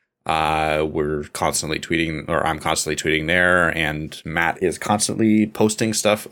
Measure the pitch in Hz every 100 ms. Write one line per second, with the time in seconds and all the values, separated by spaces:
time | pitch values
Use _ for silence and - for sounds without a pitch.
0 | _ _ - 80 78 78 78 78 78 76
1 | 76 76 76 - 80 - 78 78 - 82
2 | 82 76 73 80 80 78 80 80 - 73
3 | 82 78 78 90 90 90 82 82 78 76
4 | 76 - 80 82 85 - 90 - - 107
5 | - - 110 107 107 - 107 - 110 107
6 | 104 107 -